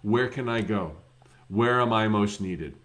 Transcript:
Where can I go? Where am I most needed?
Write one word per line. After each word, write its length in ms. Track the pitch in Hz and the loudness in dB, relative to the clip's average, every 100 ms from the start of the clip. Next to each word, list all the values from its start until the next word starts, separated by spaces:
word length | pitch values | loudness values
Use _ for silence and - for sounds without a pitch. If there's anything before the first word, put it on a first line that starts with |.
Where 260 | 104 117 123 | 2 0 0
can 200 | 139 123 | -2 -4
I 140 | 117 | -2
go? 320 | 101 104 82 76 - _ - - - | -2 -2 -4 -10 -20 _ -20 -20 -6
Where 340 | 98 120 123 | 0 2 4
am 100 | 120 | 2
I 160 | 110 110 | 2 2
most 320 | 107 101 - | 2 2 0
needed? 360 | 95 85 76 - | -6 -6 -10 -12